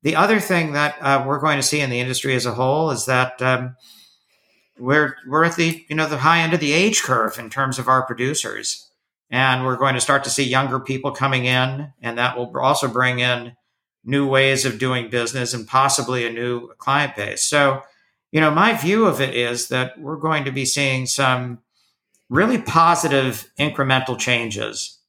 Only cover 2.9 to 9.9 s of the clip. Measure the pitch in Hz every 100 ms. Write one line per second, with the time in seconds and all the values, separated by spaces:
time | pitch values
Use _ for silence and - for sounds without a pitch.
2.9 | 127 - 127 127 - 127 127 127 - _
3.9 | - _ _ _ _ _ _ _ _ 123
4.9 | 147 147 135 127 147 165 165 165 165 _
5.9 | 156 156 147 147 170 160 165 147 156 202
6.9 | 220 - 127 110 - 113 135 135 131 123
7.9 | 131 127 120 127 156 - 52 - - -
8.9 | _ _ _ _ 123 131 127 131 123 135